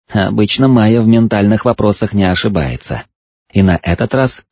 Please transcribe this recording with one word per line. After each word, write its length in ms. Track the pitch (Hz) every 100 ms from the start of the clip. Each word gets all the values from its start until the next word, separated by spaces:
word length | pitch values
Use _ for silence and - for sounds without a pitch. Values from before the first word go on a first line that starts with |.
| -
а 160 | 107 95
обычно 400 | 107 104 - 131
Майя 340 | 123 107 117
в 60 | 113
ментальных 580 | 113 113 107 104 110 123
вопросах 480 | 113 104 101 107
не 100 | 104
ошибается. 800 | 92 90 110 90 67 123 - 60 - _ _ _ _
И 100 | 101
на 180 | 95 85
этот 320 | 85 85 117
раз 300 | 131 131 - _